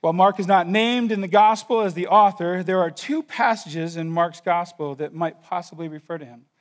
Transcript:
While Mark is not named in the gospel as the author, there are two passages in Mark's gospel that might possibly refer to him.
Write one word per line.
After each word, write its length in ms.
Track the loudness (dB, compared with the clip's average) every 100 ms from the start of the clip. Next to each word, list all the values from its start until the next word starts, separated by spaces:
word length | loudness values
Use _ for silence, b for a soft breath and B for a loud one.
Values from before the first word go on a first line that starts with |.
While 120 | 0
Mark 280 | 4 4 4
is 80 | 2
not 200 | 2 2
named 440 | 0 0 0 -2
in 80 | -2
the 80 | 2
gospel 520 | 4 4 2 -2 0
as 120 | 0
the 140 | -2 2
author, 560 | 6 4 2 -4 -2
there 160 | 0 0
are 100 | 0
two 320 | -4 -6 -6
passages 720 | -6 -2 0 0 -6 -8 -8 -6
in 140 | -6
Mark's 300 | -2 -2 -2
gospel 560 | -2 -2 -2 -8 -10 -8
that 180 | -10
might 260 | -6 -6 -6
possibly 420 | _ -8 -8 -12 -12
refer 320 | -12 _ -12
to 60 |
him. 220 | -12 -20 _ b